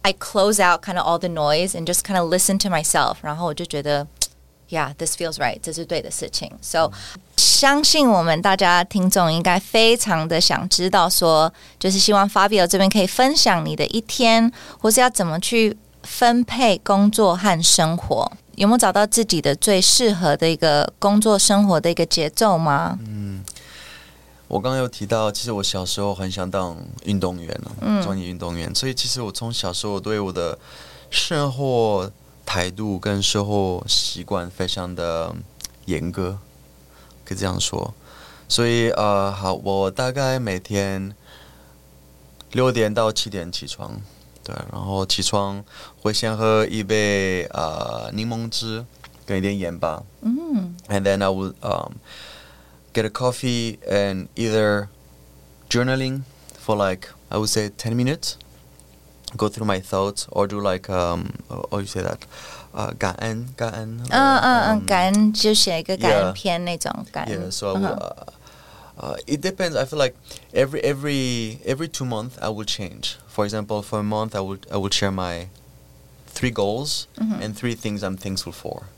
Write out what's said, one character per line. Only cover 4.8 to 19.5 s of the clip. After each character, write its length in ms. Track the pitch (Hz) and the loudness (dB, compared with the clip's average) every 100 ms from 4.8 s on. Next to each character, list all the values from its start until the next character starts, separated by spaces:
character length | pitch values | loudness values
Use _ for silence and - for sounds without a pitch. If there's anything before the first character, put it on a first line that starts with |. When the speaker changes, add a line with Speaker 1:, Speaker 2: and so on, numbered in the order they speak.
| 143 | -4
Speaker 1:
this 200 | 143 160 | -4 -6
feels 200 | - 165 | -4 -6
right， 240 | 151 135 - | -2 -4 -4
这 120 | - | -10
是 100 | 160 | -10
对 160 | 165 165 | -4 -6
的 100 | - | -4
事 200 | - - | -8 -6
情。 200 | - - - | -8 -8 -12
So， 240 | - 165 160 | -4 0 0
Speaker 2:
嗯。 340 | - - - _ - | -2 -16 -18 _ 2
Speaker 1:
相 480 | - - 277 285 | 4 6 6 6
信 240 | 302 311 269 | 4 6 6
我 140 | 196 | 6
们 180 | 165 160 | 4 2
大 160 | 202 190 | 4 4
家 260 | 185 175 | 6 6
听 280 | 180 202 185 | 4 2 2
众 200 | 190 170 | 4 4
应 120 | 165 | 2
该 180 | 180 180 | 2 2
非 340 | - 226 226 | 2 4 6
常 320 | 233 220 165 160 | 6 2 0 2
的 140 | 165 | 2
想 260 | 180 - 185 | 2 2 0
知 180 | - 180 | 0 4
道 220 | 190 175 | 4 4
说， 420 | - 170 156 160 - - - | 4 4 6 4 0 -20 -2
就 120 | 185 | 0
是 80 | 190 | 2
希 160 | 185 | 4
望 120 | 202 202 | 4 4
Fabio 400 | 202 202 208 175 | 4 4 4 4
这 120 | 190 | 4
边 100 | 196 | 4
可 100 | 214 | 4
以 80 | 190 | 2
分 300 | - 262 311 | 4 2 4
享 260 | 240 180 | 4 4
你 140 | 156 151 | 0 -2
的 100 | 151 | -2
一 120 | 226 | -2
天， 500 | 226 - 233 226 226 - - - | -4 2 4 6 4 0 -20 -2
或 120 | 220 | 2
是 120 | 233 | 6
要 80 | 254 | 4
怎 160 | 247 175 | 4 -2
么 120 | 160 | -2
去 380 | - 233 220 214 - _ | 0 2 2 0 -14 _
分 400 | - - 240 240 | -14 2 4 4
配 340 | 240 226 247 185 | 2 2 4 2
工 320 | - 196 208 | 2 4 6
作 260 | 214 208 175 | 6 4 4
和 260 | 202 170 | 2 4
生 320 | 170 - 160 | 4 4 4
活。 380 | 170 - 117 - - _ - | 0 -2 -2 -2 -6 _ 0
有 80 | 202 | 4
没 40 | |
有 60 | 240 | 6
找 140 | 226 | 6
到 140 | 190 208 | 4 4
自 180 | 233 | 2
己 160 | 220 165 | 2 2
的 160 | 143 | 2